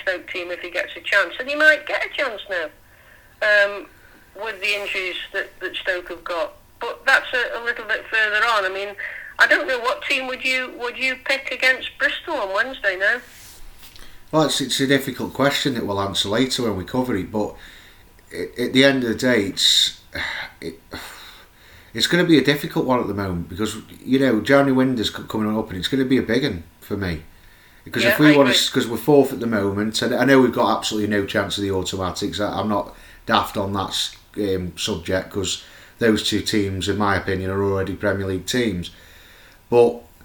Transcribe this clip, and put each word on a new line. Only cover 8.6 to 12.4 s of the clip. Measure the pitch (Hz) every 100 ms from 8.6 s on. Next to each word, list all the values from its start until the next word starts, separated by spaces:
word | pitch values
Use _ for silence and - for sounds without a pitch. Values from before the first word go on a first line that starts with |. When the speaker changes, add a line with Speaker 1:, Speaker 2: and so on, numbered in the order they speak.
Speaker 1:
I | 190
mean, | 190 202 202 - - - -
I | 247
don't | 330 294
know, | 254
what | 240 -
team | - 269 262
would | 254
you, | 262 254 254 -
would | 240 240
you | 262 262
pick | - 269 -
against | 254 262 247 196 -
Bristol | 285 - -
on | 302